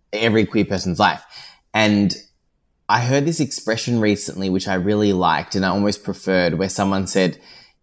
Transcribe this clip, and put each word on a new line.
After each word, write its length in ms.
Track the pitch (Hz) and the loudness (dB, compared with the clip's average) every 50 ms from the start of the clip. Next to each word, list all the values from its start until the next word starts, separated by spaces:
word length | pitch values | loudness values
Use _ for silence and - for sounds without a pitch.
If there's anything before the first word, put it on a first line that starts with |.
| _ - - | _ -10 -6
every 320 | 107 113 117 104 113 104 | 0 0 2 4 2 2
queer 200 | - - 110 98 | 2 0 0 0
person's 340 | - 101 90 - 92 85 71 | 0 -2 -4 -4 -4 -2 2
life. 220 | 104 90 76 - - - - - - - - _ _ _ - | 2 0 0 -2 -8 -20 -20 -20 -20 -20 -20 _ _ _ -2
And 420 | 107 110 104 104 101 101 90 - - - _ _ _ _ _ _ _ _ _ _ _ _ - | 0 2 2 4 4 2 2 0 -4 -12 _ _ _ _ _ _ _ _ _ _ _ _ -2
I 140 | 107 117 | 0 0
heard 240 | 120 123 135 143 143 | 0 2 0 0 2
this 140 | 165 165 160 | 0 0 -2
expression 600 | 147 139 - - - 110 110 117 - 123 120 113 | -2 -4 -4 -8 -4 -4 -4 -4 -2 -2 0 0
recently, 500 | 107 107 104 98 - - - 90 98 95 | 2 2 2 0 -2 -8 -8 -6 -4 -2
which 180 | 90 95 - 101 | -2 -2 -2 -2
I 60 | 95 | -2
really 380 | 92 90 101 104 104 107 101 98 | -2 0 0 2 2 2 2 2
liked 420 | 90 90 82 80 73 85 - - | 2 2 2 2 0 -2 -4 -4
and 100 | 98 95 | -2 0
I 40 | 92 | 0
almost 340 | 90 101 101 104 101 - - | 0 0 0 0 -2 -2 -6
preferred, 540 | - 92 - - 98 95 90 90 85 80 82 | -8 -8 -8 -2 0 0 2 2 2 0 0
where 120 | 95 95 | -2 -4
someone 360 | - - 101 98 98 95 95 | -2 -2 -2 0 0 -2 -2
said, 320 | 87 - 98 95 87 - - - - - - - _ _ _ | 0 0 2 2 2 0 -4 -14 -20 -20 -20 -20 _ _ _